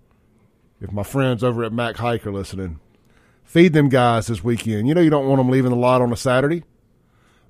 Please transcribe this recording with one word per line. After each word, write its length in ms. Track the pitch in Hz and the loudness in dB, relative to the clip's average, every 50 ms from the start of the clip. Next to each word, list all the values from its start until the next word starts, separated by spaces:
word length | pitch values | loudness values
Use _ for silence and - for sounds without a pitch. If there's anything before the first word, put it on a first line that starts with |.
| _ _ _ _ _ _ _ _ _ _ _ _ _ _ _ _ | _ _ _ _ _ _ _ _ _ _ _ _ _ _ _ _
If 100 | 107 87 | -16 -10
my 120 | 95 104 98 | -8 -8 -10
friends 400 | - - 139 135 131 123 101 127 | -6 -4 -2 0 0 -2 0 -2
over 200 | 123 117 117 117 | -2 -2 -2 -6
at 80 | 110 | -4
Mac 260 | 113 120 117 117 104 | -4 -4 -6 -6 -6
Hike 280 | - 117 120 120 107 - | -4 -4 -4 -4 -4 -6
are 60 | 107 | -8
listening, 480 | 98 98 90 - 95 95 95 87 80 76 _ _ _ _ _ _ _ _ _ _ _ _ _ | -8 -8 -8 -10 -10 -10 -10 -10 -10 -14 _ _ _ _ _ _ _ _ _ _ _ _ _
feed 300 | _ - 165 175 185 143 | _ 4 6 6 6 6
them 140 | 156 143 | 4 2
guys 400 | 135 135 127 123 120 117 113 98 | 4 2 2 2 2 2 0 -2
this 160 | - 117 87 85 | -4 -8 -6 -2
weekend. 440 | 120 117 104 - 113 107 104 110 | -4 -4 -4 -4 -4 -4 -2 -2
You 80 | 135 160 | 0 2
know 60 | 180 | 4
you 80 | 170 156 | 4 4
don't 160 | 151 143 135 | 4 2 2
want 120 | 135 139 135 | 2 2 2
'em 100 | 127 127 | 2 2
leaving 200 | 131 135 127 127 | 2 2 2 0
the 60 | 123 | 0
lot 240 | 123 123 127 127 127 | 2 2 2 4 2
on 100 | 123 120 | 2 0
a 60 | 117 | -2
Saturday. 460 | - - 131 123 131 139 147 170 170 - _ _ _ _ _ _ _ _ _ _ _ _ _ _ _ _ | -2 -2 0 0 2 0 0 -2 -4 -8 _ _ _ _ _ _ _ _ _ _ _ _ _ _ _ _